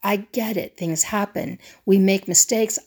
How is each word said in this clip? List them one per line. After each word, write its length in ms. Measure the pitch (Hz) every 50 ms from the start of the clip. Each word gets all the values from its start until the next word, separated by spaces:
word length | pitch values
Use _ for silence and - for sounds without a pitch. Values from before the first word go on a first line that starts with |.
| -
I 140 | 202 208 196 208 -
get 240 | - 247 226 220 220
it. 220 | 185 - - - -
Things 260 | 175 165 160 156 -
happen. 560 | - - 208 202 - - - - - 185 - - - - _ _
We 120 | - 196 196
make 320 | 190 196 196 190 - -
mistakes. 500 | 175 - - - 240 220 220 214 - - -